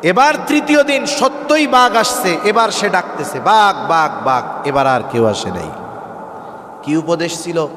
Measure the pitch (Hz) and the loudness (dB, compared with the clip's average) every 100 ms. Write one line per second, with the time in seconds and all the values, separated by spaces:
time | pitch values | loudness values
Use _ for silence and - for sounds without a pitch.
0 | 160 185 285 302 - 294 294 294 285 277 | 2 4 4 2 0 -2 2 2 4 0
1 | 294 285 269 - - 302 294 254 247 - | -2 0 -2 -2 0 0 4 4 4 4
2 | - - 185 165 202 214 226 - 202 185 | 0 0 -2 0 2 2 2 0 0 0
3 | 175 - 147 135 135 220 208 185 - 165 | -2 -8 -8 -4 2 6 4 2 0 2
4 | 156 - 131 127 117 - 143 139 135 127 | 2 0 0 0 -2 -6 -2 2 2 2
5 | 104 120 113 101 98 90 78 - - - | 0 2 2 2 -4 -6 -8 -10 -14 -14
6 | - - - - - - - - - 156 | -16 -14 -14 -16 -16 -18 -18 -14 -2 -2
7 | 160 170 165 165 175 165 147 | 0 -2 -2 -6 -4 -4 -4